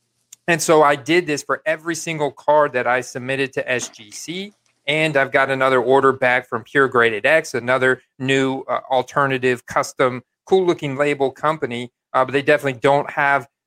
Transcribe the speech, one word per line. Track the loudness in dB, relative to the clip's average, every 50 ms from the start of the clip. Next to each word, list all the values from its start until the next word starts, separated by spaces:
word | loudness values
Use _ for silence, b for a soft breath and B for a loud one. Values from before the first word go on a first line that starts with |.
| _ _ _ _ _ _ -20 _ _
And | -2 -2 0
so | 2 4 4 6
I | 6 4 4
did | 2 0 0 0 0 0
this | 0 -4 -6 -4
for | -6 -6 -4 -2
every | -4 -4 -4 -6 -8 -8
single | -6 -8 -8 -6 -4 -4 -6
card | -6 -4 0 2 4 4 2 2 0
that | -2 0
I | 0 0 -2
submitted | -2 -6 -10 -10 -6 -6 -4 -4 -4 -4 -4
to | -6 -4 -4
S | -4 -4 -4 -8
G | -14 -20 -20 -20
C, | -18 -16 -14 -12 -10 -10 -12 -12 -16 _ _ _ _ _ _
and | -4 -2 0 0 0 2
I've | 0 0 2
got | 0 0 0 0
another | 0 0 2 2 2 2
order | 4 4 4 4 4 2
back | 2 2 0 0 0 0 -2
from | -6 -8 -10 -8
Pure | -2 0 0 2
Graded | 2 2 2 2 2 0 0 2
X, | 2 2 2 0 -2 -6
another | -4 -2 -2 0 2 2 0 0 -2 _ _ _
new, | -6 -2 0 0 2 0 0 -2 -6
uh, | -6 -6 -6 -6 -4 -2
alternative, | -2 -2 -2 0 0 0 0 0 0 0 0 -2 -2 -2 -6
custom, | -6 -4 -4 -4 -4 -2 -2 -2 -2 -2 -6 -12 _ _ _ _
cool-looking | 0 2 2 2 2 0 -2 -4 -6 -4
label | -2 -2 -2 0 0 -2 -4
company, | -2 -2 -2 -2 -2 -2 -6 -8 -6 -8 -10 -12 _ _ _ _ -2
uh, | -2 0
but | 0
they | -2 0
definitely | 2 2 2 2 0 -4 -4 0
don't | 2 2 2 2 0 -4
have | -4 -2 0 2 0 0 -2 -6 _ _ _